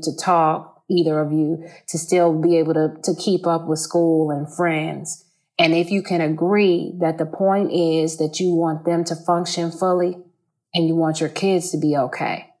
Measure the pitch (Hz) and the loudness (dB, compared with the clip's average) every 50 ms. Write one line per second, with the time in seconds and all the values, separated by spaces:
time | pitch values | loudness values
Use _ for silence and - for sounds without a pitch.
0 | 160 156 - - - 190 175 165 160 156 156 - - - - _ _ - 190 175 | 0 -4 -6 -2 0 2 2 4 4 2 0 -2 -6 -14 -20 _ _ 0 0 2
1 | 160 156 151 151 151 147 151 156 151 151 165 160 165 - - - _ - - 160 | 2 2 0 0 0 0 0 0 0 0 -2 -4 -8 -14 -20 -18 _ -8 -8 -8
2 | - - 180 180 170 170 156 160 160 175 170 165 160 160 160 156 156 156 - - | -2 2 2 4 4 4 4 2 2 4 4 4 2 2 2 0 0 0 -2 -4
3 | - 196 165 - - 214 185 175 - 170 165 165 165 160 156 156 - - - 170 | -4 -4 -4 -2 0 0 0 0 0 0 -2 0 -2 -2 -4 -4 -4 -2 0 2
4 | 170 165 160 156 156 151 143 143 151 156 - 175 175 170 160 156 156 160 147 135 | 2 4 4 2 2 0 -2 -4 -6 -6 -4 -2 -2 0 0 -2 -4 -4 -6 -8
5 | 156 - - - _ _ _ _ _ _ _ - 170 160 165 170 175 170 196 196 | -10 -12 -12 -14 _ _ _ _ _ _ _ 0 2 2 2 2 0 0 -2 -2
6 | - - 180 165 160 151 156 156 165 185 208 208 202 185 170 170 - - 175 180 | -2 -2 -2 0 0 0 0 0 0 2 4 4 4 4 2 2 -2 -6 -4 -2
7 | 170 160 160 - 160 156 - - 190 190 196 202 196 - 139 175 170 160 160 160 | -2 -2 0 -2 -4 -6 -2 0 2 2 2 2 0 0 0 0 2 2 2 2
8 | 160 160 160 - 156 156 - - 185 180 170 165 170 165 156 156 - 170 170 170 | 0 0 -2 -2 -4 -2 -2 -2 0 2 2 2 2 0 -2 -2 -2 0 0 0
9 | 170 - 165 165 - 180 175 170 175 170 - 175 170 165 165 - 185 185 180 180 | 0 -2 -6 -4 -2 0 0 0 0 -2 -4 -4 -4 -4 -4 -2 0 0 2 2
10 | 175 175 180 - - _ _ _ _ _ _ _ _ _ - 170 165 160 165 165 | 0 0 -2 -6 -12 _ _ _ _ _ _ _ _ _ -2 0 0 2 2 2
11 | 160 160 156 - 165 151 - - 190 196 190 175 175 - - 151 151 151 147 139 | 2 0 0 -2 -4 -4 -2 -2 0 2 2 0 0 -2 -4 -2 0 0 2 0
12 | 127 123 - - 143 107 - - - - _ _ | 0 -2 -4 -6 -4 -4 -6 -8 -10 -16 _ _